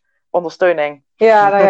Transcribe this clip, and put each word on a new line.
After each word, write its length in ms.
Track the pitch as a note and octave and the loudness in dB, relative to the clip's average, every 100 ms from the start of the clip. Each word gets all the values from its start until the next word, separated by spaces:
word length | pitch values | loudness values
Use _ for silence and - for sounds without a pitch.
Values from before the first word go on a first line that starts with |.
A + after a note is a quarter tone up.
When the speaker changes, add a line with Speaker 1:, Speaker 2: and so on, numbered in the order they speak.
| _ _ _ | _ _ _
Speaker 1:
ondersteuning. 760 | F3+ E3 - F#3 D#3+ D3 D3 _ - | -8 -8 -4 -2 -2 -6 -10 _ -2
Speaker 2:
Ja, 340 | A3 G#3+ G3+ | 2 2 2
nou 140 | |
ja, 60 | G3+ | 2